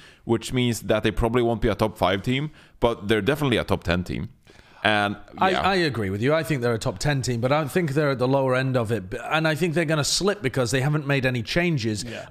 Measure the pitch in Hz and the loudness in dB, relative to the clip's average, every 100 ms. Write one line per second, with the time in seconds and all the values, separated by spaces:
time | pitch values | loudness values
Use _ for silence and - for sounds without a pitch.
0 | - - - 113 - 127 123 110 - 110 | -20 -12 -2 -2 0 0 0 0 0 0
1 | 110 - 120 120 117 117 117 98 113 - | 0 0 0 2 0 0 0 0 0 2
2 | 90 98 107 131 151 - - - 120 117 | 0 0 -2 -4 -4 -10 -20 -2 0 0
3 | 101 110 95 156 143 104 76 92 - 87 | 0 0 2 0 2 0 2 -2 0 -2
4 | 87 65 - - _ - - - 104 107 | 0 -6 -8 -14 _ -20 -20 -4 0 2
5 | 101 101 - - 190 185 185 190 165 117 | 0 -4 -10 -2 0 2 2 2 0 -2
6 | 98 101 123 160 156 143 120 113 131 - | -2 0 0 0 0 -2 0 0 -2 -2
7 | 147 143 120 117 127 151 143 185 170 135 | -2 0 -2 0 2 0 0 0 0 0
8 | 147 127 127 139 131 127 131 127 107 113 | 0 0 2 2 2 0 2 0 0 -2
9 | 92 120 - 151 160 151 175 156 156 156 | -4 -10 -2 0 0 0 0 0 0 0
10 | 135 - 185 202 127 135 120 131 135 151 | 0 0 0 0 -2 0 0 0 0 0
11 | 139 139 131 127 110 175 175 151 110 107 | 0 0 0 -2 -2 0 2 0 0 -2
12 | 117 104 - | -6 -10 -4